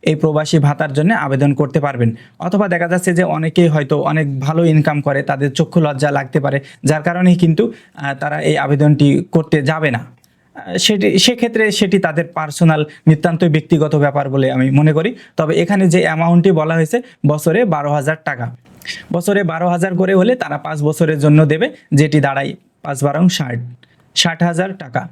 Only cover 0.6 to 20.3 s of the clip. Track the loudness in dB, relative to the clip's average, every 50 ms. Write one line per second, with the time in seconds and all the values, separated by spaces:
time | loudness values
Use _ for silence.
0.6 | 2 2 0 0 -4 -4 -2 0 0 2 0 0 -2 -2 0 0 2 0 2 0
1.6 | -2 0 0 -2 -2 -2 -2 0 0 -2 -2 -4 -14 -20 _ _ -8 -2 0 0
2.6 | 0 0 0 -2 -2 0 -2 -2 0 0 0 0 0 0 -2 -2 -4 -2 2 2
3.6 | 2 4 4 0 0 0 -2 -2 0 0 0 0 -2 -2 -4 -4 -4 -2 0 2
4.6 | 2 4 4 4 2 2 0 -2 -2 -2 -2 -2 -2 -4 -4 -2 -2 -4 -2 -2
5.6 | -4 0 0 0 0 0 0 0 -2 0 0 -2 -4 -2 -4 -2 -2 0 -2 -4
6.6 | -6 -6 -20 -6 -2 0 0 0 0 -4 -2 2 4 4 4 4 4 2 2 2
7.6 | 0 -2 -2 -8 -20 _ _ -10 -8 -8 -6 -6 -6 -6 -6 -4 -2 0 0 0
8.6 | 0 0 0 2 4 4 4 4 4 4 4 2 -2 0 -2 -2 0 2 0 0
9.6 | 0 0 -2 0 -2 -2 -2 -2 -6 -8 -20 _ _ _ _ _ _ _ _ -20
10.6 | -14 -8 -6 -4 0 0 0 0 0 0 0 2 2 0 0 0 -2 -4 0 0
11.6 | 0 0 0 0 0 2 2 0 0 0 -2 -2 -6 -6 -6 -8 -8 -8 -2 2
12.6 | 2 2 4 2 -2 -6 -8 -4 _ 2 2 4 2 -2 0 0 0 2 0 0
13.6 | 0 0 0 0 0 0 0 2 0 0 0 -2 -4 -2 -2 0 0 0 0 0
14.6 | 0 2 2 4 4 4 2 2 0 -2 -6 -8 -18 -20 _ -6 -4 -2 0 -2
15.6 | 0 0 0 2 2 4 2 2 2 0 0 0 0 4 4 4 4 4 2 2
16.6 | 0 0 0 0 0 0 -2 -6 -6 -6 -20 _ _ 0 0 0 0 0 0 2
17.6 | 0 0 0 -2 -2 -2 -2 -2 -2 -2 -4 -4 _ -8 -8 -6 -8 -10 -10 -14
18.6 | _ _ -20 -20 -16 -16 -16 -16 -12 -8 -6 -4 -2 0 0 0 0 -2 -4 -2
19.6 | -2 -2 0 0 -2 -2 -2 -2 -2 2 2 2 2 2